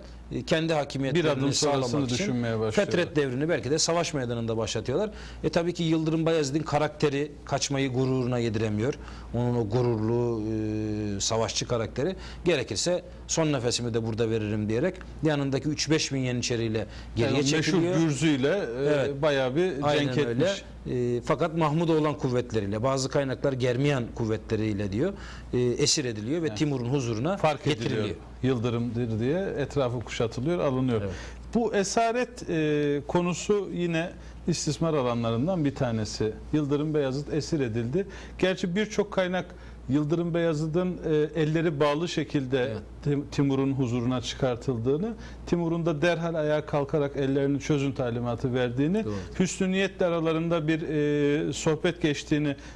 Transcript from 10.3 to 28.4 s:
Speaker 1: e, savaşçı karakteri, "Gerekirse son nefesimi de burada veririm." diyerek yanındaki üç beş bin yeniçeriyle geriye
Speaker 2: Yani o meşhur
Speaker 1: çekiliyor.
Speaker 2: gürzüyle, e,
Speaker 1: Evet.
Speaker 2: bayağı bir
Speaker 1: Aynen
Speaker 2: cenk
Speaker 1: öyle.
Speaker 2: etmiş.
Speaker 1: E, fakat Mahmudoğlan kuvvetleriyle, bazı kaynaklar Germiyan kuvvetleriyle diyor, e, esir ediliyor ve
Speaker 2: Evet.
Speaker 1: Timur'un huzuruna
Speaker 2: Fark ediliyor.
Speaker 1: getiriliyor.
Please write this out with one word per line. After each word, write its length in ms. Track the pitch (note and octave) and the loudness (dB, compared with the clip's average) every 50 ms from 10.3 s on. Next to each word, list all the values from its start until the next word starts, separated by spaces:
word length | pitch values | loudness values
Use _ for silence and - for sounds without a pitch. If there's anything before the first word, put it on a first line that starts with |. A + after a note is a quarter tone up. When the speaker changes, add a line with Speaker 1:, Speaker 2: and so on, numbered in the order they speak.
| A#2 A2 G#2+ A2 A2 A2 G#2+ G#2+ G#2+ G#2+ G#2+ G#2+ G#2 G#2+ G#2+ G#2 G2+ | 0 -2 -2 -2 -2 -2 -2 -2 -2 -2 -2 -2 -2 -2 -2 -4 -4
Speaker 1:
e, 20 | G2 | -4
savaşçı 480 | - - A2+ A2+ A2 G2+ - - - | -2 0 0 0 0 0 -2 -4 -2
karakteri, 480 | - B2 A2+ A2 - - B2 C#3 F#3 F#3 - - - - - - | 0 0 -2 -2 -2 -2 -2 -2 -2 -4 -6 -10 -14 -14 -2 0
"Gerekirse 580 | F3 E3 C3+ A2 - A2 - - E3+ F3+ F3 - - - - - | 2 2 2 0 -2 -4 -2 0 0 0 -2 -4 -8 -14 -16 -6
son 260 | - - E3+ D#3+ D3+ C#3+ | -2 0 2 2 2 2
nefesimi 400 | B2+ A2+ A#2+ A2+ - A#2+ A#2+ A2+ | 2 0 0 0 0 -2 -2 -2
de 120 | A#2 A2+ | 0 0
burada 240 | A2+ A2 G#2 A#2 A2 | 0 0 0 0 0
veririm." 400 | A2+ A2 G#2+ G#2 A2 G#2+ G#2 G#2 | 2 0 0 0 0 0 0 0
diyerek 260 | A2 A#2+ D#3+ F#3+ F3+ - - - - - C#3+ | 0 2 0 0 -2 -6 -12 -14 -8 -2 0
yanındaki 460 | D#3 D3+ C#3+ C#3 C#3 C3 B2+ C3+ D3+ | 2 2 2 0 0 0 0 -2 -2
üç 200 | D3 - - C#3 | -2 -2 0 0
beş 240 | D#3 D3+ - - C3+ | 2 0 2 0 -2
bin 60 | C3+ | -2
yeniçeriyle 640 | C3 B2+ B2 B2 A2+ - B2 A2+ A#2 A2+ G#2+ A2 G2 - - - - - - | -2 0 -2 -2 -2 0 0 0 0 0 0 -2 -4 -4 -10 -14 -14 -6 -2
geriye 220 | A2 A#2 C3+ C3+ | 0 2 2 2
Speaker 2:
Yani 20 | C#3+ | 2
o 20 | |
meşhur 160 | C#3 C#3 D#3+ D#3+ D3+ | 2 2 2 2 2
Speaker 1:
çekiliyor. 340 | D#3 F#3+ E3+ E3 F3 - | 2 2 2 2 2 2
Speaker 2:
gürzüyle, 520 | D#3+ E3 D#3 C#3+ B2+ D#3 D#3+ D3 B2+ B2+ C#3+ | 2 2 2 2 2 4 4 4 4 4 2
e, 360 | F#3 G3+ E3+ A#2+ A#2 C3 C#3 | 2 2 0 -2 -2 0 2
Speaker 1:
Evet. 360 | D3 D3+ C#3+ B2+ C#3+ C#3+ C#3 | 2 4 2 2 0 0 0
Speaker 2:
bayağı 340 | D3+ D3+ C#3+ C3+ C3 B2+ B2+ | 2 2 4 4 2 2 2
bir 180 | E3 F#3 F#3 C3+ C#3 | 2 0 0 0 0
Speaker 1:
Aynen 240 | C#3+ D3 D3 D3+ C#3+ | 0 2 2 2 2
Speaker 2:
cenk 120 | C3 B2+ | 2 2
Speaker 1:
öyle. 140 | D3+ C#3+ A#2+ | 2 2 2
Speaker 2:
etmiş. 320 | A#2 B2+ D#3+ F#3+ G3 F#3 - - - - - D3 | 2 2 2 2 0 -2 -8 -14 -16 -12 -6 -4
Speaker 1:
E, 320 | B2+ B2 A#2+ A#2+ A#2+ A#2+ - | -2 0 0 0 0 -2 0
fakat 320 | - D#3 - E3 E3+ D#3 | 0 0 2 0 0 2
Mahmudoğlan 600 | E3+ D#3+ D3 D3 E3 E3+ D#3+ D#3+ D#3 D3+ D3+ C#3 | 2 2 2 4 2 4 4 4 4 4 2 0
kuvvetleriyle, 680 | C#3+ - C3 B2 B2 A#2+ - A2 A2 G2+ G2 G#2 A2 A2+ | 0 0 0 0 0 0 0 -2 -2 0 0 -2 0 0
bazı 260 | C3+ C3+ C3+ C3 - | 2 2 0 -2 0
kaynaklar 440 | - D3 C#3 C3 B2+ - - C#3+ C3 | 0 0 0 0 -2 0 0 0 2
Germiyan 500 | B2 B2+ B2+ A#2+ B2 C#3+ D3 C#3+ B2+ A#2 F#2+ - | 2 2 2 2 2 2 2 2 2 -2 -4 -4
kuvvetleriyle 760 | - A#2+ G#2+ A2 G2+ - - A2+ G#2 G#2+ A2 G#2 G2 G#2 G2 | -2 0 0 0 -2 -2 -2 0 0 0 0 0 -2 -2 -2
diyor, 220 | F#2+ A2 D#3 G3 G3+ - - - - - - - - | 0 0 0 0 -2 -6 -12 -14 -14 -14 -8 -2 0
e, 60 | B2 | 2
esir 460 | B2 A#2+ A#2 - D3 - - D#3+ C3 | 2 2 2 2 2 2 2 0 0
ediliyor 360 | B2 A2 G#2 G#2 A#2 D#3 F3 | -2 -4 -4 -4 -2 -2 0
ve 60 | D#3+ | -2
Speaker 2:
Evet. 100 | D3 G#2+ | -2 0
Speaker 1:
Timur'un 320 | G#2+ D#3 D3 C#3 B2+ A#2 A#2+ | 0 0 0 0 -2 0 0
huzuruna 480 | C#3 C#3+ B2 A#2 A2+ G#2+ B2+ E3+ G3 | 0 0 0 0 -2 0 0 -2 0
Speaker 2:
Fark 240 | F#3+ - D#3 D3 - | 2 2 2 2 2
ediliyor. 180 | - - D3+ G#2+ | 0 0 0 0
Speaker 1:
getiriliyor. 360 | A#2 A2 A2 G#2+ G#2+ G2+ E2+ - - - - - | 0 0 0 0 0 -2 -4 -6 -10 -16 -8 -2